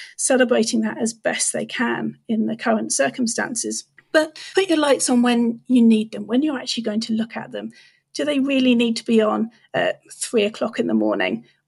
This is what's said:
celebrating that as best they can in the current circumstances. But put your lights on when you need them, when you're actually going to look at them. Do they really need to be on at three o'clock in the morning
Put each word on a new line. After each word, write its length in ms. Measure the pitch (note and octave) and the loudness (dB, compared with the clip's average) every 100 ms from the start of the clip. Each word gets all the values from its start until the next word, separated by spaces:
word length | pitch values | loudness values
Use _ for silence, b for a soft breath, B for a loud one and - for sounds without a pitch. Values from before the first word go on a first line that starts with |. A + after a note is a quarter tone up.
| B B | B B
celebrating 640 | - C4 A#3+ A#3+ A3+ A3+ | 0 2 4 2 2 0
that 180 | A3 C#4+ | -2 -4
as 160 | A3+ | -6
best 380 | - - - - | -4 -6 -2 -4
they 120 | - | -4
can 540 | - - A#3+ - A3 A3+ - | -8 -4 -4 -2 -6 -10 -4
in 180 | A3 A3 | -2 -2
the 100 | A3+ | -2
current 360 | A#3+ A3 G#3+ | 0 0 0
circumstances. 920 | - B3 B3 A3+ A3+ G#3 A3+ G#3+ A3+ - _ _ | -2 -2 -2 -4 -2 -4 -6 -6 -8 -12 _ _
But 300 | D#4+ D#4 B B | 0 0 B B
put 140 | - F#4+ | -2 0
your 100 | D#4 | 2
lights 320 | D4 C4 - | 2 2 2
on 120 | B3 | 2
when 380 | B3 A#3 A#3 A#3 - | 4 2 0 -2 2
you 160 | B3+ | 6
need 300 | A3+ A3 G#3+ | 6 6 2
them, 140 | G#3 G3+ | -8 -2
when 160 | B3 | 0
you're 160 | D#4 B3+ | 0 -2
actually 240 | C4 - | -6 -6
going 180 | A3+ G#3 | -4 -4
to 120 | A3 | -2
look 240 | A3 A3+ A3 | -4 -4 -8
at 160 | - | -10
them. 180 | G3+ A3 b b b b | -10 -12 b b b b
Do 100 | - | -4
they 160 | C#4+ C#4+ | -2 0
really 340 | C4+ C4+ B3+ | 0 2 4
need 220 | A#3+ A#3 A3+ | 4 2 0
to 80 | |
be 160 | - A3 | 2 4
on 300 | G#3+ G#3+ A3+ b b | 4 0 -2 b b
at 260 | - F3+ - _ | -2 -2 -2 _
three 340 | - - A#3 | -12 -2 0
o'clock 360 | G3+ A3+ A#3 A#3+ | 0 -2 -6 -4
in 60 | - | -2
the 80 | |
morning 500 | G#3+ A2 G2 F#2 A2+ b b | 0 0 0 -2 -4 b b